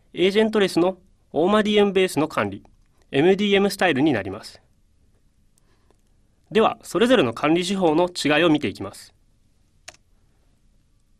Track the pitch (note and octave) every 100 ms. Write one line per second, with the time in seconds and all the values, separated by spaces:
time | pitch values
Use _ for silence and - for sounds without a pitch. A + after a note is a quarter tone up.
0 | _ - F#3 G3+ A3 A3 F#3+ E3 F3 F#3
1 | _ _ _ C#3 F3+ G#3+ G#3 G#3 G3+ F#3+
2 | F#3 G3+ D3+ - G#2 F#2+ - _ _ _
3 | _ C#3 E3+ F#3+ G#3 G3 G3 - F#3 C3+
4 | D#3 A#2 F#2+ F#2+ - - _ _ _ _
5 | _ _ _ _ _ _ _ _ _ _
6 | _ _ _ _ - F#3+ F#3 - - F3
7 | A#3+ B3 B2 A#2 D3 E3+ F3+ G3 F3 D#3
8 | F3 - C#3+ D3+ E3+ D3+ G#2+ - G2 -
9 | - _ _ _ _ _ _ _ - -
10 | _ _ _ _ _ _ _ _ _ _
11 | _